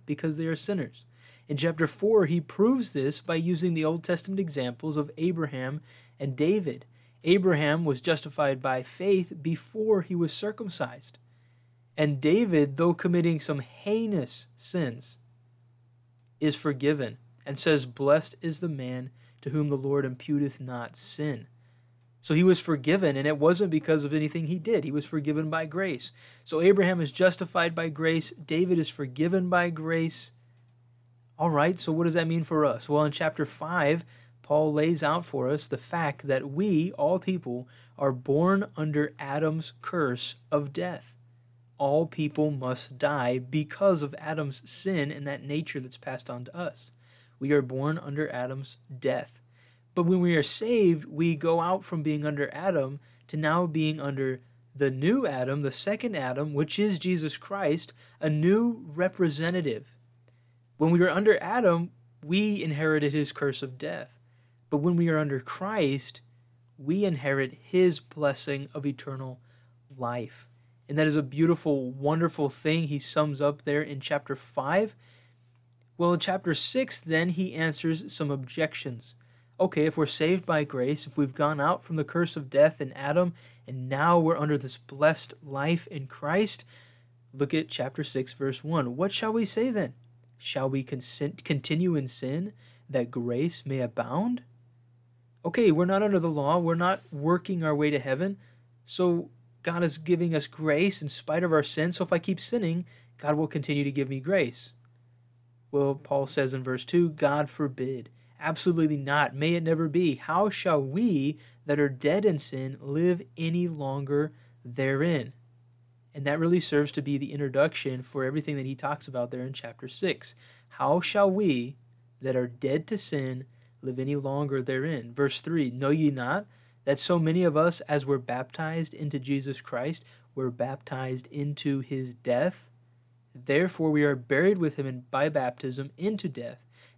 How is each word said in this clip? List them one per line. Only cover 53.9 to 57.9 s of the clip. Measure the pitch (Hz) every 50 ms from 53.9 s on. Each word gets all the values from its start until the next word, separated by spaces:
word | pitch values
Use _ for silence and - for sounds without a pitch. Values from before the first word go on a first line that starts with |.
| 156 156
under | 139 139 139 135 135 131 127 123 - _ _ _ _ _ -
the | 139 143 135
new | 131 131 143 180 233 277 254
Adam, | 165 139 127 127 131 139 147
the | 143 135
second | - - - 196 214 220 - 240 202
Adam, | 156 135 160 156 - 151 156
which | 143 143 156 151 - -
is | 208 214 190 151
Jesus | - 185 180 165 156 151 -
Christ, | - - - 196 196 190 143 156 170 - -